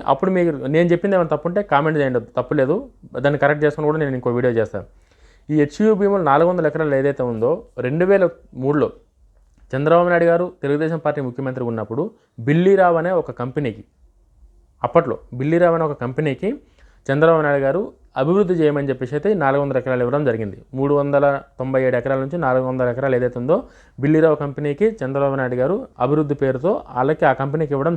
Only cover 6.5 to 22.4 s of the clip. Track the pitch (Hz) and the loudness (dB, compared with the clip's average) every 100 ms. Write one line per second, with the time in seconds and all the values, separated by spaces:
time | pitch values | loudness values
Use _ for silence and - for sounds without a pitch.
6.5 | 180 160 156 156 135 139 143 123 113 120 | 2 0 0 0 0 0 -2 -4 -2 0
7.5 | 175 - - 123 151 185 196 175 - _ | -2 -6 -6 -4 0 2 4 2 -2 _
8.5 | 131 131 147 113 - _ _ _ _ _ | -6 -2 0 0 -4 _ _ _ _ _
9.5 | _ - 131 151 170 175 170 170 170 180 | _ -8 -2 2 4 4 2 4 2 0
10.5 | - 139 147 160 160 151 147 131 123 131 | -6 -2 -2 -2 -2 -4 -4 -6 -6 -6
11.5 | 127 120 113 104 117 202 - _ - 117 | -6 -4 -4 -6 -6 -6 -8 _ -8 0
12.5 | 156 185 196 180 170 170 180 139 120 - | 2 4 6 4 4 0 -2 -4 -6 -6
13.5 | 139 135 101 - _ _ _ _ _ - | -4 -6 -6 -14 _ _ _ _ _ -20
14.5 | _ _ _ 123 170 165 - - 123 139 | _ _ _ 0 2 0 -4 -10 -6 -2
15.5 | 165 175 165 156 139 123 131 156 127 190 | 2 2 2 -2 -4 -6 -4 -4 -2 -6
16.5 | 285 _ _ _ _ - 139 165 165 151 | -6 _ _ _ _ -4 2 4 4 2
17.5 | 143 135 160 214 - _ 131 139 190 190 | 0 0 -2 -4 -10 _ -4 0 2 2
18.5 | 175 151 147 139 131 127 147 190 208 139 | 2 2 2 -2 -4 -4 -4 -2 0 2
19.5 | 139 143 131 131 127 120 143 143 113 104 | 0 0 -2 -2 -2 0 0 0 -2 -4
20.5 | 98 - 127 139 143 143 143 143 139 - | -10 -12 -4 0 0 2 2 2 0 -6
21.5 | - 131 131 131 123 123 135 131 175 | -10 -2 0 0 0 0 -2 -4 -2